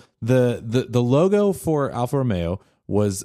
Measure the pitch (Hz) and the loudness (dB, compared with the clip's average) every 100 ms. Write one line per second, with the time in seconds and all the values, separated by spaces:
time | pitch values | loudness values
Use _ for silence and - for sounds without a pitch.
0 | - _ 117 127 123 95 110 123 - 120 | -14 _ 0 2 2 -2 -2 -2 0 0
1 | 120 139 190 208 202 - 165 151 135 120 | 2 2 4 2 0 -2 -2 -2 -2 -4
2 | 123 143 127 90 85 95 _ _ - 98 | -2 -2 0 0 -2 -4 _ _ -4 0
3 | 104 95 | 0 -2